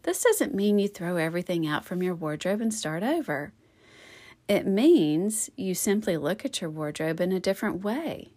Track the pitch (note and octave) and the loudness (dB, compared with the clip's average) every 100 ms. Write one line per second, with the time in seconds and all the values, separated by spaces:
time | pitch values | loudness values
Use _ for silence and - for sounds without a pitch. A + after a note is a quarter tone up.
0 | - F#4+ B4 G#4+ A#3+ G3 G#3 G#3 G3+ G3+ | -2 2 2 4 0 2 4 4 2 -2
1 | E3+ F3+ D#3+ F3 F3 F3 D#3 D3+ - F3+ | -4 0 0 -2 -2 -2 0 -2 -4 -2
2 | F3+ E3+ D#3 D3+ F3+ G#3 A3+ G#3+ D3+ D#3+ | -2 -2 -4 -4 -2 -2 -2 -4 -4 -4
3 | A3 E4 B3+ C#3+ D3 _ _ _ - - | -2 -2 -2 -6 -6 _ _ _ -20 -20
4 | - - - - - G3+ F#3+ G3 D4 E4 | -20 -20 -20 -16 0 0 2 4 8 8
5 | D#3 D3+ G3+ G#3+ - - F#3+ F3+ - G3+ | 6 2 0 -2 -6 -6 -4 -2 0 0
6 | G#3+ E3 D3 G3+ C4 - E3 D#3 D3+ D3 | 0 0 -2 -4 -4 -6 -6 -6 -6 -2
7 | D#3+ E3 F3+ F#3+ F#3+ F#3+ G#3+ F3 G3+ B3+ | -2 0 0 0 0 -2 -2 -2 -4 -4
8 | D#4+ - - | -4 -8 -12